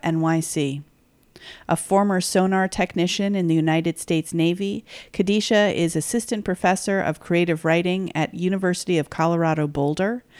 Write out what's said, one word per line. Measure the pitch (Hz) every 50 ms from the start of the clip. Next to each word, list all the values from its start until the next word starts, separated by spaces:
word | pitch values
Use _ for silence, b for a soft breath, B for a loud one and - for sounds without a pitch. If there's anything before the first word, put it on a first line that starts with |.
| -
N | 170 165 160
Y | 160 160 160 165
C. | 160 - - 165 147 139 135 143 147 - _ _ _ _ _ _ _ _ _ B B B B B B B
A | 170
former | 165 - - 196 196 202 202 196 185
sonar | 180 - - 190 185 190 190 190 190 185
technician | - - 180 185 - 185 170 180 - - 202 202 202
in | 196 180 165
the | 160
United | 165 156 160 156 165 160 170 160 -
States | - - 175 160 160 - -
Navy, | 170 160 165 175 180 202 196 202 220 - B B B B B
Kadisha | B - 196 180 202 214 202 - 226 208 208 202 -
is | - 170 160 -
assistant | 156 147 - - 240 220 - 240 214 208
professor | - 180 - - 185 190 190 - - 196 196
of | - - - -
creative | - - 175 170 175 170 165 156 -
writing | 165 160 170 175 180 180 190 190 170 -
at | 156 156 - -
University | 165 175 185 190 190 190 185 180 - - - 180 160
of | 143 -
Colorado | - - 160 165 170 165 165 160 156 151 151 147
Boulder | 147 143 143 143 151 - 185 202 233 247 - B B B